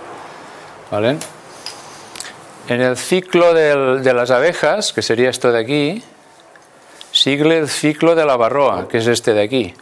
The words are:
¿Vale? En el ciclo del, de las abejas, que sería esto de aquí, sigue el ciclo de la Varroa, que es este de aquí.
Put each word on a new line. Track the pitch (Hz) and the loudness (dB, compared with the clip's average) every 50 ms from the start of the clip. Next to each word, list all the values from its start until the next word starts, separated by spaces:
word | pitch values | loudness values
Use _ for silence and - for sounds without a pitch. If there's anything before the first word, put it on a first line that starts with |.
| - - - - - - - - - - - - - - - - - - | -18 -18 -18 -18 -18 -20 -20 -20 -20 -20 -20 -20 -20 -20 -20 -20 -12 -8
¿Vale? | 107 104 107 120 147 160 - - - - - - - - - - - - - - - - - - - - - - - - - - - - - - | -4 -2 -2 -2 -2 -4 -8 -12 -16 -20 -20 -20 -20 -18 -16 -16 -16 -18 -20 -20 -20 -20 -20 -18 -16 -16 -16 -16 -18 -20 -20 -20 -20 -12 -6 -4
En | 120 120 | -2 0
el | 127 127 127 | 0 0 -2
ciclo | 123 - - 185 185 180 - - 170 175 170 165 | -2 -2 -2 -2 -2 0 0 2 4 4 4 4
del, | 160 156 147 143 143 135 127 131 135 | 4 4 2 2 2 2 0 0 2
de | 127 131 127 | 2 2 2
las | 123 123 123 | 2 2 2
abejas, | 127 123 147 175 170 - - 151 180 214 202 - - | 2 2 2 2 0 0 0 0 0 0 -2 -4 -4
que | 110 | -4
sería | - - 117 113 127 127 | -2 0 0 2 2 0
esto | 117 - - 123 | 0 0 0 0
de | 117 117 | 0 0
aquí, | 110 120 143 147 143 147 196 233 - - - - - - _ - - - - - - - - - - - - - - - | -2 -2 -2 -2 -2 -2 -4 -8 -12 -18 -20 -20 -20 -20 _ -20 -20 -20 -20 -20 -20 -20 -20 -20 -20 -20 -20 -20 -8 -4
sigue | - - - 135 139 143 151 160 165 | -2 0 0 0 0 2 2 2 2
el | 165 151 | 2 0
ciclo | 135 - - - 151 151 - 170 170 170 | -2 -4 -2 0 -2 0 2 2 2 4
de | 160 156 | 4 2
la | 147 131 | 2 2
Varroa, | 120 113 113 123 143 139 120 98 90 92 | 2 2 2 2 2 2 0 0 -2 -4
que | - - 117 | -4 -2 0
es | 113 | 0
este | 120 117 117 - 120 107 | 0 0 0 0 0 2
de | 104 | 2
aquí. | 104 107 131 131 104 87 - - | 0 0 -2 -2 -4 -4 -8 -18